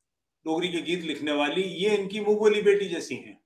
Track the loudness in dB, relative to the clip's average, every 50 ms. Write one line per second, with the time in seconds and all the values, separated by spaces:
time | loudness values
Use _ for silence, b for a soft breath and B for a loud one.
0 | _ _ _ _ _ _ _ _ -6 -2 -2 0 0 -2 -2 -4 -4 -2 -4 -4
1 | -2 -4 -6 -4 -4 -2 0 0 0 0 0 -2 -2 -4 -2 -2 0 2 2 2
2 | 0 -2 -6 -4 0 2 2 4 4 4 4 4 4 4 4 4 2 -2 -4 -6
3 | -6 -6 -10 -10 -12 -14 -20 _ _